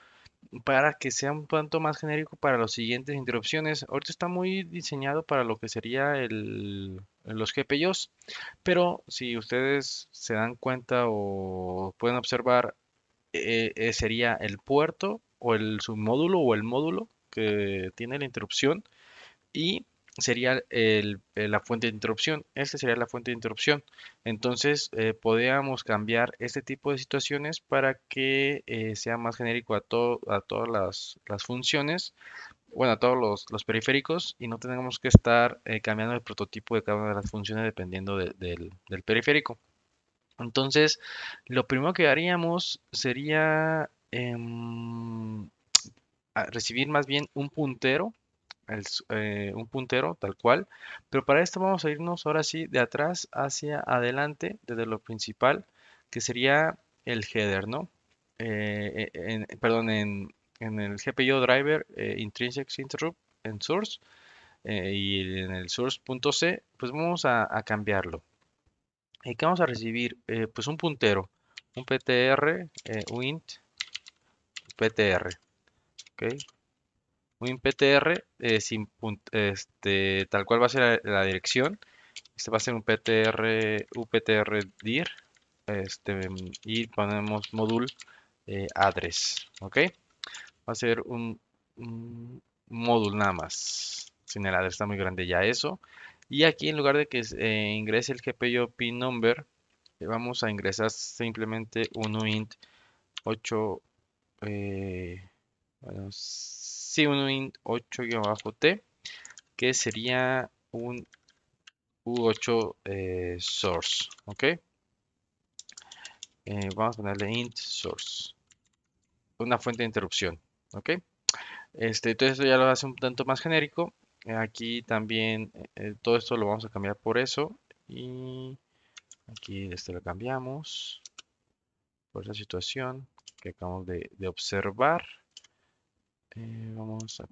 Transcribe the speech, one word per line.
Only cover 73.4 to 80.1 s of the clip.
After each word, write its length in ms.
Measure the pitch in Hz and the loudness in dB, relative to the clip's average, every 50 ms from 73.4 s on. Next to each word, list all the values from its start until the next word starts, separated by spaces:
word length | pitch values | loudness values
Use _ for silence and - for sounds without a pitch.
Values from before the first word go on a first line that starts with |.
| - - - - _ _ _ - - - - - - - _ _ _ _ _ _ _ _ - - - - - - | -8 -14 -20 -20 _ _ _ -12 -12 -10 -10 -16 -16 -16 _ _ _ _ _ _ _ _ -18 -18 -18 -14 -4 0
P 120 | 113 110 | 0 0
T 200 | - - 107 101 | 4 4 4 4
R, 200 | 92 90 90 90 92 - _ _ _ _ _ _ _ _ _ _ _ - - - _ | 4 2 0 -2 -8 -10 _ _ _ _ _ _ _ _ _ _ _ -20 -20 -20 _
¿ok? 200 | - 113 113 131 143 - - _ _ _ _ _ _ _ _ _ _ _ _ _ _ _ _ _ - | -6 -4 -4 -4 -6 -10 -16 _ _ _ _ _ _ _ _ _ _ _ _ _ _ _ _ _ -8
Un 100 | 117 123 | -6 -6
int 120 | 127 127 | -4 0
P 100 | - 135 135 | 2 0 4
T 180 | - 143 139 | 6 6 8
R, 320 | 143 139 - 160 175 190 - _ _ - | 8 8 6 6 2 0 -2 _ _ -4
eh, 220 | 123 117 110 107 | 0 2 2 2
sin 260 | - - 113 110 104 - | 2 0 -2 -4 -4 -6
punt-, 420 | _ - - 110 104 101 _ - - | _ -8 -6 -6 -6 -6 _ -2 0
este, 920 | 110 107 101 98 98 - _ _ _ - 98 98 98 98 98 | 2 2 2 0 -2 -6 _ _ _ 0 2 2 4 4 2